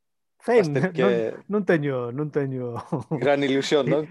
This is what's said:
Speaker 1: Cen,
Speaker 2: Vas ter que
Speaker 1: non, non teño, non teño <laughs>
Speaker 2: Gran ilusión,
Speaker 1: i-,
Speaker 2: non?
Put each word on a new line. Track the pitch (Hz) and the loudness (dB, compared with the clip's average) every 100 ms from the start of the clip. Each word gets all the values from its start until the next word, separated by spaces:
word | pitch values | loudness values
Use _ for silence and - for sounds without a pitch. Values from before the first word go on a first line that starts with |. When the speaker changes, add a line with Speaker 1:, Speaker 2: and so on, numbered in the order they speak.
| _ _ _ _ | _ _ _ _
Speaker 1:
Cen, | - 240 165 | 2 2 4
Speaker 2:
Vas | |
ter | 135 185 170 | 0 0 2
que | |
Speaker 1:
non, | 127 117 110 - - 208 | 2 2 -2 -6 -4 -4
non | 185 | 2
teño, | 170 143 127 120 127 | 2 2 -2 -4 -4
non | 151 | -4
teño | 147 139 131 120 117 | -2 -2 -4 -6 -8
<laughs> | - 147 - 147 | -6 -8 -6 -2
Speaker 2:
Gran | 139 143 | 2 2
ilusión, | 139 135 135 151 139 | 2 0 2 2 2
Speaker 1:
i-, | |
Speaker 2:
non? | 147 151 | 0 -2